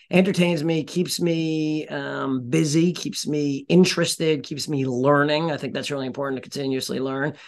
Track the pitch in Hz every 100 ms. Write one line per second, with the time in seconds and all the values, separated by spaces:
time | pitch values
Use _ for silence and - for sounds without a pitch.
0 | _ 180 190 175 175 170 160 165 139 175
1 | 165 - 175 160 160 156 156 156 - 143
2 | 139 139 139 131 120 160 160 156 175 -
3 | - - 151 147 147 139 - 170 180 -
4 | 170 - 160 151 - 147 135 143 131 123
5 | 135 143 147 151 165 143 139 139 131 143
6 | 131 120 139 131 - 143 139 131 - 127
7 | 135 135 147 151